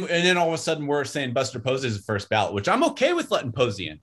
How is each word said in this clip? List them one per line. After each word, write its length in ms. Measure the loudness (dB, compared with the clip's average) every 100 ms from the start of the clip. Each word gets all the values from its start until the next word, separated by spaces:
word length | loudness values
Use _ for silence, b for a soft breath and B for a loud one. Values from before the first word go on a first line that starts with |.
and 220 | 0 2
then 120 | 4 4
all 100 | 2
of 80 |
a 40 | 0
sudden 280 | -2 -2 0
we're 180 | -2
saying 280 | 0 -4 -2
Buster 260 | -2 -2 -2
Posey 300 | -2 0 -2
is 80 | -4
the 80 |
first 240 | -2 -4 0
ballot, 260 | 0 2
which 140 | 0 0
I'm 160 | 2
okay 280 | 2 2 0
with 200 | 0 0
letting 180 | -2 -2
Posey 380 | 0 0 0 -8
in. 100 | -8